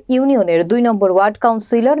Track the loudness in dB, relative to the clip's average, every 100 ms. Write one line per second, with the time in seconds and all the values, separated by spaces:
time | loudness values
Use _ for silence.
0 | -4 -2 0 0 0 0 0 0 0 0
1 | 0 2 0 0 -2 -2 -2 0 0 0